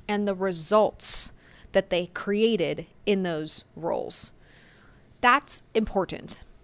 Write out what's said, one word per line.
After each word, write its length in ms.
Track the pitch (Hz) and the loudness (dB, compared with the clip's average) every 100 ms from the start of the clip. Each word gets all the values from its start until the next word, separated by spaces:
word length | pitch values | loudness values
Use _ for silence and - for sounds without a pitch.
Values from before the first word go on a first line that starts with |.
| - | -6
and 200 | 208 208 | -2 -2
the 60 | |
results 960 | 185 190 170 156 214 208 - - - - - - - - | -2 -2 -4 2 4 4 0 0 0 0 -6 -20 -20 -2
that 180 | 196 190 | 0 0
they 160 | 175 175 | -2 -2
created 800 | - - 202 226 214 147 151 165 - - | -8 -2 2 2 2 0 -4 -8 -8 0
in 160 | 196 | 0
those 440 | 180 156 156 - - - | 0 -2 -4 -6 -8 -8
roles. 560 | 165 - - - - - - - - - - - - - | -4 -4 -2 -4 -4 -8 -20 -20 -20 -20 -20 -20 -20 0
That's 400 | 247 269 - - - 226 | 4 4 2 -6 -4 -2
important, 680 | 214 196 175 - 165 - - - | -2 -2 -4 -6 -10 -12 -12 -20